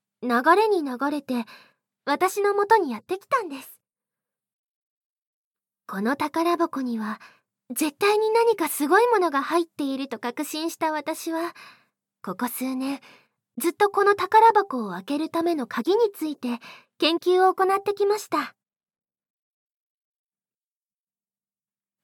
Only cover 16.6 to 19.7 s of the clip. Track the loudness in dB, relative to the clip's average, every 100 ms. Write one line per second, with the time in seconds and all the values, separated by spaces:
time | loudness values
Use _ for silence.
16.6 | -12 -20 _ 0 0 2 2 4 4 2
17.6 | 0 0 -2 0 0 0 -2 -6 -6 _
18.6 | _ _ _ _ _ _ _ _ _ _
19.6 | _